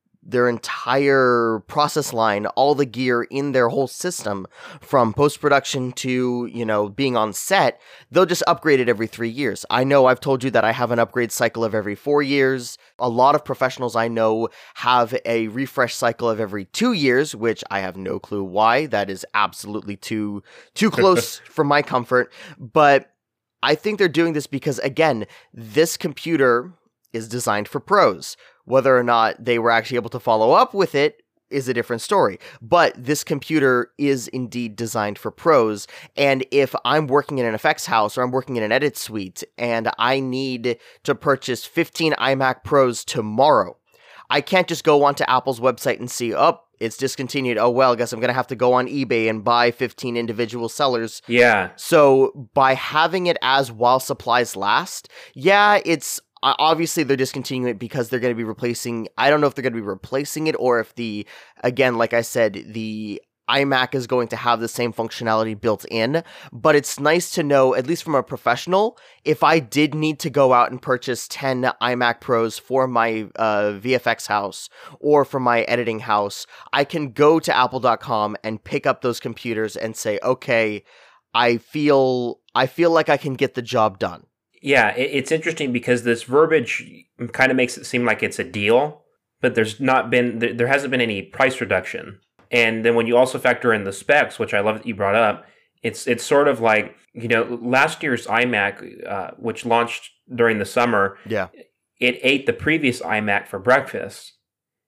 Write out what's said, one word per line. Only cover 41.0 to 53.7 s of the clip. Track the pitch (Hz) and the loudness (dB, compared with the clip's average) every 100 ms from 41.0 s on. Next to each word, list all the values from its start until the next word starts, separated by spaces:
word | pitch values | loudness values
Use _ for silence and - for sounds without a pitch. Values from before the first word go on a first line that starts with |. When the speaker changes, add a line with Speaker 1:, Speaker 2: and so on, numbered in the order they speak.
Speaker 1:
to | - 135 | -6 -2
purchase | 147 131 - 120 - | 0 0 -2 -8 -6
fifteen | 123 127 - 160 | -4 -4 -2 -2
iMac | - 123 135 131 127 | 0 0 0 0 -2
Pros | - 139 127 113 | 0 2 2 0
tomorrow, | - 135 107 110 147 123 90 - _ _ _ - - | -6 -6 -2 2 4 4 2 -6 _ _ _ -14 -4
I | 147 | -2
can't | - 185 180 | 0 0 0
just | 160 160 | 0 4
go | 147 | 4
onto | 143 135 - | 4 2 0
Apple's | 131 143 117 | 0 0 0
website | 127 120 135 107 | 0 0 -2 -4
and | 120 | -6
see, | - 120 | -6 -4
"Oh, | 85 156 - _ - | 2 2 2 _ -8
it's | 113 - | -8 -4
discontinued. | 131 - 131 139 127 110 | -6 -6 -8 -4 -2 0
Oh, | 120 | 2
well, | 120 131 117 | 4 2 2
guess | 117 | -2
I'm | 113 | -4
gonna | 123 | -2
have | 127 - | -2 -4
to | 110 | 0
go | 123 | 2
on | 123 127 | 2 0
eBay | 143 127 120 110 | -4 -2 0 0
and | 110 | 0
buy | 104 117 120 | 0 2 2
fifteen | - 120 - 127 120 | 0 -4 -6 -6 -4
individual | 117 110 113 120 113 | -4 -4 -4 -4 -6
sellers." | - 139 120 113 - - | -2 0 0 -4 -10 -2
Speaker 2:
Yeah. | 120 120 104 92 - | 4 6 4 0 -6
Speaker 1:
So | - 160 143 135 131 143 117 | 2 6 6 6 4 0 -6
by | 139 135 131 | 0 2 2
having | - 151 165 185 175 | -2 0 0 0 -2
it | 165 | -2
as | 127 135 123 | 0 0 0